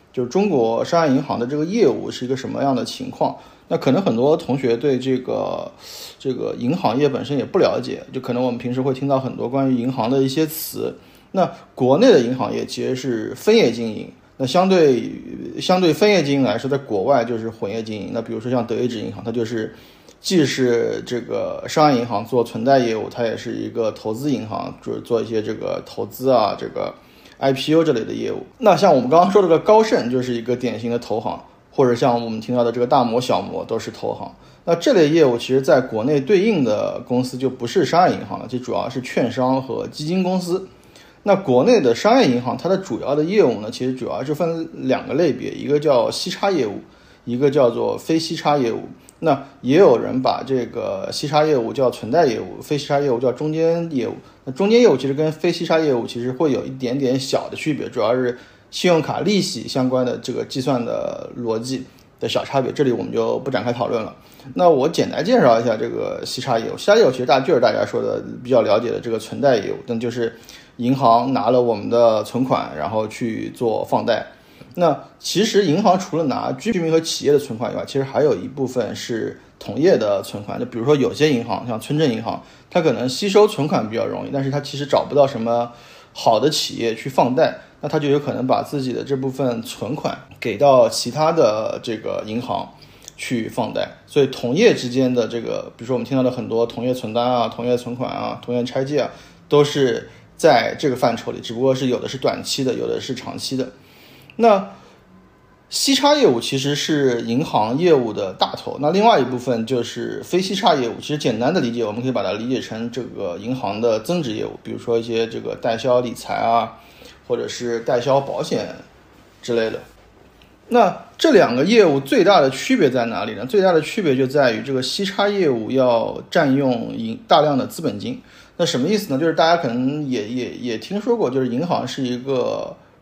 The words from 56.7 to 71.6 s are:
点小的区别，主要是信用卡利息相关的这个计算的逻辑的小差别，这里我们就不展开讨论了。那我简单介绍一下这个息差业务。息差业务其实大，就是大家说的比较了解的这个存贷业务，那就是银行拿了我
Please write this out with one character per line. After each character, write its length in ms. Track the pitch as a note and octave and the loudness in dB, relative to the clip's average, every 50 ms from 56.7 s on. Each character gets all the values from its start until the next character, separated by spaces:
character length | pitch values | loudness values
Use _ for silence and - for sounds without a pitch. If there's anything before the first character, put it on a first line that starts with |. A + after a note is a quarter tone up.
| C3 C3 C3 A#2 A#2+ - | -8 -6 -4 -4 -2 0
点 220 | C#3 B2 B2+ C3+ | 0 0 0 0
小 300 | C3 - - - - - | -2 -2 -2 -2 -2 -4
的 60 | - | -10
区 180 | - - D#3 D3 | -8 -4 -4 -4
别， 160 | A#2+ G2+ - | -4 -4 -6
主 100 | - B2 | -4 -2
要 140 | G#2+ G#2+ B2 | 0 2 2
是 240 | B2+ B2+ B2 B2 - - - - _ _ _ | 2 0 -2 -2 -6 -10 -20 -20 _ _ _
信 220 | - - - F3+ | -8 -2 2 2
用 100 | F3 D#3+ | 2 2
卡 200 | C#3+ - A#2 - | 2 0 -4 -2
利 200 | C#3 F3 G#3 G3 | 0 2 2 2
息 260 | - - - - - - | 0 -2 -4 -8 -8 -6
相 220 | - C#3 B2+ B2+ | -2 0 0 2
关 160 | B2+ B2+ B2+ | 2 0 0
的 120 | B2 A#2 A2+ | 0 -2 -4
这 120 | - - | -6 -6
个 140 | A#2+ A#2 A2 | -6 -6 -6
计 160 | G#2 - C#3 | -6 -6 -4
算 220 | C3 C#3+ C#3 A#2+ A#2+ | -2 0 0 0 -2
的 480 | A#2 A2+ - - G1+ G1+ G1+ G1+ - G1+ - | -2 -4 -4 -4 -6 -6 -8 -12 -12 -10 -8
逻 200 | A#2+ A2+ A2 A2+ | -4 -4 -4 -4
辑 260 | A#2+ B2+ C3+ B2 C3 - - - - _ _ - | -4 -6 -6 -8 -8 -10 -18 -20 -20 _ _ -8
的 100 | - A#2 | -6 -4
小 160 | - A#2+ G2 | -2 -4 -4
差 160 | - - C3+ | -2 -2 0
别， 100 | C3 - | 0 0
这 120 | - C3+ D3 | 0 0 2
里 80 | C3 | 2
我 100 | A#2+ A2+ | 2 0
们 100 | G#2+ G#2 | -2 -4
就 280 | - A#2 A2+ A#2 A#2 A2+ | -2 -2 0 0 -2 -2
不 100 | - - | -2 -2
展 140 | - F2+ G#2+ | -4 -2 -2
开 100 | B2 A#2+ | -2 -2
讨 140 | A#2+ A#2+ - | -2 -2 -2
论 160 | - A2+ G#2+ | -2 -4 -4
了。 120 | F2 - - - - - - - C3+ C3 | -6 -12 -16 -20 -20 -20 -20 -18 -8 -2
那 160 | - F3+ F3 | 4 6 6
我 180 | D#3+ C3+ B2+ E3 | 6 6 4 0
简 220 | E3+ - A2+ F#2 | 2 0 -2 -2
单 160 | - A#2+ D#3 | -2 -4 0
介 160 | F#3 B3+ A#3+ | 2 4 6
绍 180 | F3 C3 A#2 A2+ | 6 6 6 6
一 60 | A#2+ | 4
下 100 | B2 A2 | 0 -2
这 140 | G#2+ A#2 A#2 | -2 -4 -6
个 320 | A#2 A2 G#2 G2 F#2+ - - | -4 -4 -6 -6 -6 -8 -8
息 160 | - - - | -10 -8 -8
差 200 | C3 C#3 B2 A2+ | -4 -2 -2 -2
业 60 | A2+ G#2+ | -2 -4
务。 60 | G2 - | -8 -4
息 80 | - | 2
差 100 | - G3+ | 4 6
业 80 | A3+ G#3+ | 6 6
务 60 | C#3+ | 4
其 80 | B2+ - | 4 0
实 80 | C#3 | 0
大， 140 | B2+ D3 C3+ | 2 2 2
就 160 | C3 - E3+ | 4 4 2
是 40 | B2+ | 4
大 120 | A#2+ A2+ G#2+ | 4 4 2
家 100 | G#2+ G#2 | 2 -2
说 160 | - - A#2 | -2 -2 -4
的 240 | A2+ A2 G#2+ G#2 G#2 A#2 A#2 A2+ A#2+ | -2 -2 -4 -4 -6 -8 -12 -10 -4
比 60 | A#2+ | 2
较 100 | C3 A#2+ | 2 4
了 180 | G#2+ G2+ G2+ A2+ | 4 4 2 2
解 120 | A#2+ A#2 | 2 0
的 80 | G#2+ G2 | -4 -4
这 100 | G2 A#2+ | -4 -4
个 80 | A2+ A2 | -6 -6
存 240 | - - - A2 | -6 -8 -6 0
贷 160 | B2 C#3 B2+ A2 | 2 2 2 2
业 140 | F#2+ - | 0 -4
务， 60 | - - - - | -8 -8 -6 -6
那 100 | A#2+ A2+ | -6 -4
就 140 | A#2+ A#2+ | -4 -4
是 260 | A2+ B2 A#2 A2+ - - - - - - - - _ - | -4 -2 -4 -4 -6 -8 -20 -20 -20 -20 -20 -18 _ -4
银 180 | A#2+ A#2+ C3+ | 0 0 0
行 380 | C3 C#3 A#2+ A2+ A#2 B2 C3 C3+ | 2 4 4 4 4 4 2 -2
拿 160 | A#2+ G#2 A2+ | 0 2 2
了 100 | B2+ | 2
我 140 | B2+ | 2